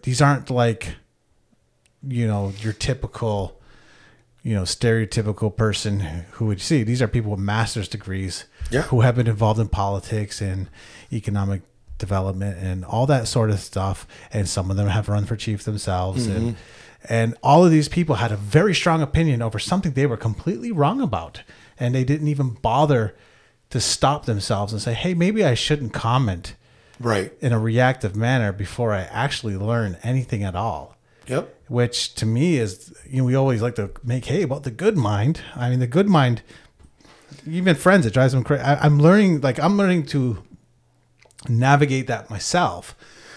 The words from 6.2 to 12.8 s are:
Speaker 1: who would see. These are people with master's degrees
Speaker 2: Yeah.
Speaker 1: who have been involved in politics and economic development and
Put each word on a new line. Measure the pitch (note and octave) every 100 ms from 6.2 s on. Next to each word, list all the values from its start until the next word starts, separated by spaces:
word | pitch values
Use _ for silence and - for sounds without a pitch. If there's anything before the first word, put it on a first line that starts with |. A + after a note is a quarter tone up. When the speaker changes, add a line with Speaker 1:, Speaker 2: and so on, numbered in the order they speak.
| E2+
Speaker 1:
who | - A2
would | F#2+
see. | - D3+
These | A2 B2
are | A2
people | A#2+ G#2+
with | G2+
master's | G2+ G#2+ A2 A2+ F#2+
degrees | G#2+ F#2+ F#2+ F#2+ - - - -
Speaker 2:
Yeah. | B2
Speaker 1:
who | - B2
have | B2+ A#2+
been | A#2
involved | G#2 A2+ A2
in | G#2
politics | - G2 G2 - A2 G2+ -
and | G2 F#2+ F#2 - - - -
economic | A#2 G#2 G2+ G2 G2 - _ - -
development | F#2+ G2 F#2+ F#2 G2+ F2+
and | F#2+ F#2